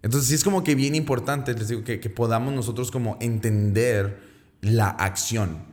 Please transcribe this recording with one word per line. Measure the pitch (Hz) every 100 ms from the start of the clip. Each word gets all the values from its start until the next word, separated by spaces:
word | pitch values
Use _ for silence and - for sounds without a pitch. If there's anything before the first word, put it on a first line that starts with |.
Entonces | 107 135 127
sí | 156
es |
como | 190 190
que | 151
bien | 139 139 156
importante, | 151 127 127 143 127
les | 113 107
digo, | 117
que, | 110 104
que | -
podamos | 95 117 113 127
nosotros | 139 113 113 123
como | 131 113 -
entender | 117 113 113 104 104 101 123 107 98 101 - - - _
la | 104 113 101
acción. | - 98 92 - 113 95 78 -